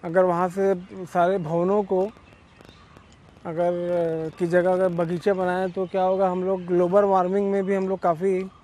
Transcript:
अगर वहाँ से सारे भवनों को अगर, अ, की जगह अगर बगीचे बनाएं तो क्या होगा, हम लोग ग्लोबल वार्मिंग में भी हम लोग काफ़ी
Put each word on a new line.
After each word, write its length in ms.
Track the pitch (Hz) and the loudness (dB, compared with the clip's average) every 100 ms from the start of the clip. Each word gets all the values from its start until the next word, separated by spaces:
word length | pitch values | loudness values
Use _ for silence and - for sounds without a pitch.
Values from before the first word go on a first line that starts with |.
अगर 200 | 180 175 | 0 2
वहाँ 240 | 185 170 180 | 2 2 -2
से 260 | 185 196 185 185 190 175 | 0 0 0 -6 -16 -4
सारे 320 | 180 175 196 | 0 2 0
भवनों 440 | 151 170 180 208 | -2 -2 0 0
को 240 | 196 185 202 - - - - - - - - - - - - - 180 | 0 -2 -2 -6 -20 -20 -20 -20 -20 -20 -20 -20 -20 -20 -20 -16 -10
अगर, 260 | 160 175 | -2 0
अ, 680 | 175 175 175 165 160 160 - | 0 -2 -2 -2 -2 -6 -4
की 80 | 175 | 2
जगह 260 | 180 180 | 4 4
अगर 160 | 185 185 | 2 0
बगीचे 440 | 170 170 175 202 | 0 -2 0 0
बनाएं 380 | 185 180 180 190 | 0 0 -2 -4
तो 160 | 185 180 | -4 -4
क्या 160 | 190 | 0
होगा, 260 | 185 190 190 | 0 2 0
हम 160 | 180 | 0
लोग 200 | 185 190 | -2 -4
ग्लोबल 400 | 175 175 175 196 | 0 2 4 4
वार्मिंग 480 | 202 190 180 196 196 | 4 2 2 0 0
में 120 | 196 | -2
भी 100 | 190 | 0
हम 140 | 196 190 | -2 -2
लोग 100 | 190 | -2
काफ़ी 520 | 180 160 190 185 190 - | -2 0 0 -2 -4 -14